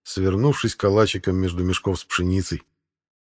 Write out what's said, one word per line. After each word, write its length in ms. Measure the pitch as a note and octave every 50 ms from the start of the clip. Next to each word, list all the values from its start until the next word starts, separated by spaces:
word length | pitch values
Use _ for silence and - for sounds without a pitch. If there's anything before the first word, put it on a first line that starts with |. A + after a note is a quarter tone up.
свернувшись 760 | _ - - F#2+ F#2+ F#2+ F#2 G2 B2 D3 C3+ - - A2+ -
калачиком 600 | - - G2+ G2 G#2+ A2 G2+ - G2 - G2 F#2
между 280 | F#2 F#2+ F#2 F2 F2 F2+
мешков 360 | F2+ F2+ - - G2+ F#2 F2
с 40 | -
пшеницей. 600 | - - - F2+ F2+ F#2 G2 F#2 - E2+ D2+ - _ _ _ _ _ _ _ _ _ _ _ _